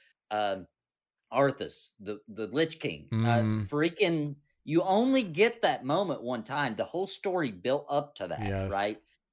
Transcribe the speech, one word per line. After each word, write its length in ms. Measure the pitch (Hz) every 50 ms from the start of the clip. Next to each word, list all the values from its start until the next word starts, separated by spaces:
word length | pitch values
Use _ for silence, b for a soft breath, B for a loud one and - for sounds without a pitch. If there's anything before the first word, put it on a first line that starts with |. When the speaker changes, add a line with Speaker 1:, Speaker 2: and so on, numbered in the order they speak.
| b b b b _ -
Speaker 1:
Um, 360 | 107 107 104 101 98 95 90 - _ _ _ _ _ _ _ _ _ _ _ -
Arthas, 640 | 113 127 139 139 131 - 92 - - - - - - -
the, 200 | 101 98 104 104 - -
the 200 | 104 107 110 -
Lich 320 | 120 147 165 160 160 -
King, 320 | - 117 82 76 76 - 117 110 113
uh, 200 | 117 117 117 110
Speaker 2:
Mm. 240 | 107 107 110 104 98
Speaker 1:
freaking, 680 | 147 147 156 175 175 - 208 175 165 156 147 147 143 - _ _ _ _ -
you 180 | - 151 170
only 400 | 175 190 190 214 240 262 269 269 233
get 380 | 180 147 160 214 233 233 -
that 220 | - 165 139 - 127
moment 380 | 131 147 180 202 175 131 -
one 220 | 117 123 127 113 110
time. 320 | - 135 147 143 123 107
The 80 | 98 104
whole 220 | - - 170 196 190
story 420 | - - - 196 180 180 160 120
built 340 | 101 90 90 123 135 143 - -
up 240 | 143 147 147 - -
to 120 | - 98 85
that, 200 | 80 69 101 98
Speaker 2:
Yes. 220 | 98 95 95 95
Speaker 1:
right? 320 | 95 98 101 107 110 - _ b b b _ _